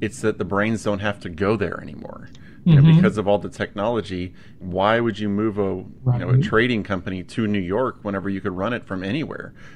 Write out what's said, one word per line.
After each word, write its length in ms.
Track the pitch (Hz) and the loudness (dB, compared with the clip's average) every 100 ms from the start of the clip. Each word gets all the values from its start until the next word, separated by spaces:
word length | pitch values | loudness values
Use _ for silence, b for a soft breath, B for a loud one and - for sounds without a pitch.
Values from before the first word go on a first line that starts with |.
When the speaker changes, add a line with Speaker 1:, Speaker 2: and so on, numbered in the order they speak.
Speaker 1:
It's 200 | 110 - | -8 -4
that 160 | 110 104 | -4 -2
the 60 | |
brains 380 | 95 98 107 110 | -2 0 0 0
don't 160 | - 101 | -2 -2
have 220 | 104 101 | -4 -6
to 80 | 98 | -8
go 260 | 82 98 | -2 0
there 260 | 110 90 - | 0 -2 -6
anymore. 480 | - 73 - - - - B B | -12 -14 -14 -16 -18 -18 B B
You 100 | 180 | 6
know, 80 | 147 | 8
Speaker 2:
Mm-hmm. 140 | 160 160 | 10 8
Speaker 1:
because 200 | 110 98 | 6 2
of 120 | 98 | 2
all 100 | 101 | 2
the 100 | 95 | 0
technology, 880 | - 104 104 104 117 98 92 90 b b b | -6 -6 -2 -2 -2 -2 -6 -8 b b b
why 400 | 92 90 101 113 | -6 0 2 4
would 180 | 117 104 | 2 -2
you 100 | 104 | -2
move 300 | 101 110 101 | 0 0 0
a, 40 | |
you 260 | 98 92 - - 127 120 | -2 -2 -8 -6 -2 0
know, 100 | 90 | 2
a 40 | |
Speaker 2:
Right. 100 | 127 | 2
Speaker 1:
trading 400 | 196 110 123 113 | 4 2 2 0
company 400 | 92 95 92 92 | -2 -6 -4 -8
to 240 | 87 - 107 | -8 -4 0
New 140 | 104 | 0
York 400 | 87 101 127 - | -2 -2 -2 -4
whenever 260 | 104 98 95 | -6 -4 -4
you 120 | 95 | -4
could 120 | 101 | -4
run 200 | 90 101 | -4 -4
it 100 | 120 | -4
from 200 | - 92 | -6 -8
anywhere? 500 | 92 135 143 - - - B | -4 -4 -6 -10 -12 -16 B